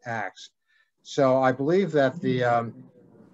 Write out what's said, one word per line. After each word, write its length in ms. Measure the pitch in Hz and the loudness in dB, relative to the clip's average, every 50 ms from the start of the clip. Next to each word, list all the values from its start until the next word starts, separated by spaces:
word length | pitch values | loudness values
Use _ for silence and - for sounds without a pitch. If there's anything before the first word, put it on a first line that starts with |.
| - | -12
acts. 460 | 123 113 110 98 92 - - - - _ _ _ _ _ _ _ _ _ _ | -10 -8 -8 -8 -10 -12 -16 -20 -20 _ _ _ _ _ _ _ _ _ _
So 380 | - - - 147 135 131 127 131 | -16 -6 0 2 2 4 4 4
I 120 | 131 131 | 2 2
believe 400 | 127 139 135 151 175 196 196 151 | 0 0 0 0 2 2 0 2
that 280 | 151 143 135 127 147 170 | 2 2 2 2 0 -2
the, 240 | 190 160 127 123 123 | -4 -2 -2 0 0
um, 300 | 120 120 117 117 113 - - - - _ - - - _ - - - | 2 0 0 -2 -4 -10 -16 -20 -20 _ -20 -20 -20 _ -20 -20 -20